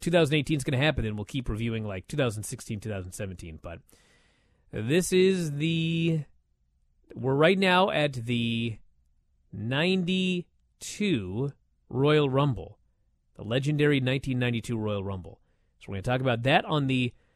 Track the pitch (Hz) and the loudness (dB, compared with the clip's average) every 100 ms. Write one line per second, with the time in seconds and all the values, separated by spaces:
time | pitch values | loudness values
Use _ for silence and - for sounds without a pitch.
0 | - 170 156 151 135 156 131 127 151 139 | 0 4 4 2 0 -2 0 2 2 2
1 | 113 104 104 139 120 107 117 113 107 95 | -2 -4 -6 -6 -4 -2 -2 -4 -4 -8
2 | - 147 127 107 101 123 - 107 107 101 | -6 -2 -2 -2 -8 -10 -8 -8 -6 -6
3 | 90 - 101 90 85 80 87 80 _ _ | -8 -8 -10 -8 -12 -12 -12 -14 _ _
4 | _ _ _ _ _ _ _ - 110 160 | _ _ _ _ _ _ _ -6 0 0
5 | 180 185 190 185 165 143 160 165 165 165 | 4 4 4 4 -2 -2 0 0 0 0
6 | 165 160 143 _ _ _ _ _ _ _ | 2 0 -4 _ _ _ _ _ _ _
7 | _ - 120 139 160 196 196 180 190 147 | _ -6 0 4 4 6 4 4 4 2
8 | 147 127 117 120 117 117 117 110 - _ | 0 -2 -2 0 0 0 -4 -6 -16 _
9 | _ _ _ _ _ - 107 135 175 190 | _ _ _ _ _ -10 -4 0 2 2
10 | 175 185 185 180 - _ _ _ - - | 0 0 0 -2 -6 _ _ _ -14 -4
11 | 208 143 92 101 143 - _ _ _ 127 | 0 0 -2 -4 -6 -8 _ _ _ 0
12 | 143 151 147 135 143 104 - - _ _ | 4 4 4 2 2 0 -8 -18 _ _
13 | _ _ _ - 101 123 135 151 147 139 | _ _ _ -14 -4 -2 0 2 4 4
14 | 127 135 131 123 123 117 107 117 107 104 | 2 -2 -2 -2 0 0 -2 -4 -2 -4
15 | 98 95 82 - _ _ _ _ - 98 | -4 -8 -10 -18 _ _ _ _ -10 -6
16 | 107 127 131 117 123 165 226 156 135 131 | -2 0 2 0 4 2 2 0 2 0
17 | 123 - _ | -2 -4 _